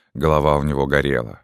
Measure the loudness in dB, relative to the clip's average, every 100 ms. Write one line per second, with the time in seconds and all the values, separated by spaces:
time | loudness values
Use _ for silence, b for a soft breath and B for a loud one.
0 | b -4 2 2 2 0 0 -2 0 0
1 | 0 -2 -6 -14